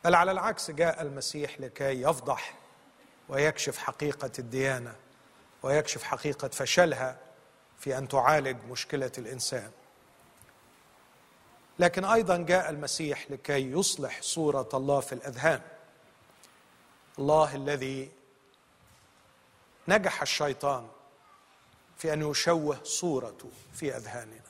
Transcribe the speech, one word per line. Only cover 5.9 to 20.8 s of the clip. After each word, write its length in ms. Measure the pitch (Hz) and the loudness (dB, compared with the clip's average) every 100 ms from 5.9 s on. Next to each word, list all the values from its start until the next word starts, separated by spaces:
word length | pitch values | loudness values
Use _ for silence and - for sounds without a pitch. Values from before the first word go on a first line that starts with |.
| - | -6
حقيقة 440 | - 135 151 135 131 | -4 -2 -2 -4 -8
فشلها 720 | - 135 - 175 123 131 123 - - _ _ _ _ | -6 2 6 6 4 -4 -6 -20 -20 _ _ _ _
في 200 | 139 131 | -4 -4
أن 100 | 131 | 2
تعالج 500 | 135 123 151 135 127 120 | 6 6 6 2 -4 -8
مشكلة 420 | 123 - 143 127 - | -10 -6 -4 -4 -6
الإنسان. 540 | 113 127 - 127 107 - - _ _ _ - _ - _ _ _ _ _ _ _ _ _ _ _ _ - | -12 -6 -4 -6 -8 -18 -20 _ _ _ -20 _ -20 _ _ _ _ _ _ _ _ _ _ _ _ 4
لكن 260 | 175 180 190 | 4 4 4
أيضًا 320 | 226 190 175 | 4 6 2
جاء 320 | 165 180 160 | 4 4 4
المسيح 600 | 147 147 - 151 139 - | -4 -6 -4 -4 -6 -8
لكي 400 | 139 - 139 135 | -10 -2 -2 0
يصلح 500 | 151 196 - 135 - | 0 0 -2 -6 -6
صورة 480 | - 165 151 135 127 | -6 0 0 0 -2
الله 260 | 135 139 143 | -2 2 2
في 140 | - | 0
الأذهان، 480 | 127 143 120 156 147 - - - _ _ _ _ _ - _ _ _ _ _ _ - | -8 -10 0 0 0 -4 -20 -20 _ _ _ _ _ -20 _ _ _ _ _ _ -4
الله 360 | 139 156 147 139 | 4 6 4 0
الذي 560 | 139 143 131 135 135 - _ _ _ _ _ _ _ _ _ _ _ _ _ _ _ _ - | -4 -4 -4 -6 -10 -16 _ _ _ _ _ _ _ _ _ _ _ _ _ _ _ _ 4
نجح 340 | 208 180 - | 4 4 0
الشيطان 680 | 143 - 147 127 143 131 | -2 0 0 0 -2 -2